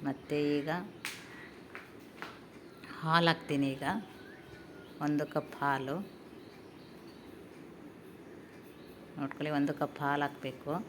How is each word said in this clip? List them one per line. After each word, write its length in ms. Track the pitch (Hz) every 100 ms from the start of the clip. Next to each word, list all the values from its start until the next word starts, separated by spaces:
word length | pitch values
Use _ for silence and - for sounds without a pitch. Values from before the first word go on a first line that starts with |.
ಮತ್ತು 320 | 147 135 - 147 147 147
ಈಗ 100 | 143 170 196 - - - - - - - - - - - - - - - - - - - - -
ಹಾಲು 300 | 160 165 170
ಹಾಕ್ತೀನಿ. 360 | 165 - 143 139
ಈಗ 80 | 135 143 196 202 - - - - - - - - - 147
ಒಂದು 180 | 147 147
ಕಪ್ 240 | 151 147 -
ಹಾಲು 340 | 143 135 135 156 202 - - - - - - - - - - - - - - - - - - - - - - - - - - - - - - -
ನೋಡ್ಕೊಳ್ಳಿ, 340 | 139 - 151 147
ಒಂದು 140 | 143 143
ಕಪ್ 200 | 143 -
ಹಾಲು 200 | 143 143 143
ಹಾಕಬೇಕು. 460 | 143 135 127 - 165